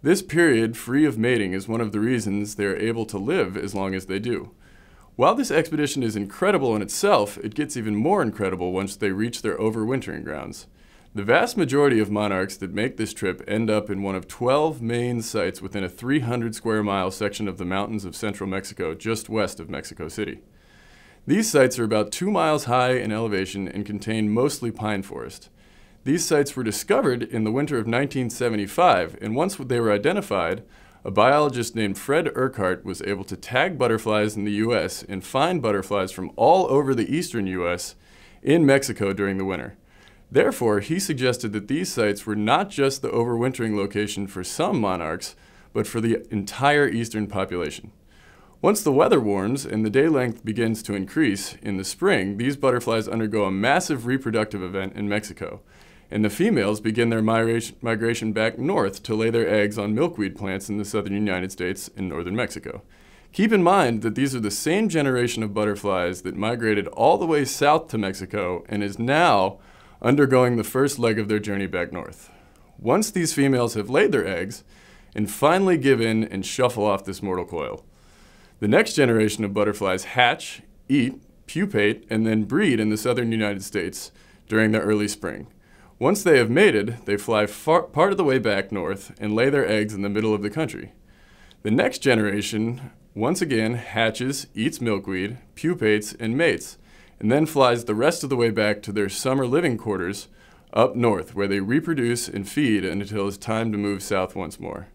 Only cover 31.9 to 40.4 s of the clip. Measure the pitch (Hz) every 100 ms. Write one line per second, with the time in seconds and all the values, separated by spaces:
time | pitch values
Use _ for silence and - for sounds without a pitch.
31.9 | 98 - 147 165 - 131 131 92 92 -
32.9 | 90 - 98 95 95 - 123 175 156 123
33.9 | 110 113 107 107 107 104 104 113 113 90
34.9 | - - 95 - 131 156 180 120 101 95
35.9 | 101 95 - 92 - 120 185 185 135 139
36.9 | 123 104 147 170 117 95 92 87 87 -
37.9 | - _ - - - - 160 143 135 135
38.9 | 113 101 98 98 95 95 90 62 95 _
39.9 | _ - - - 131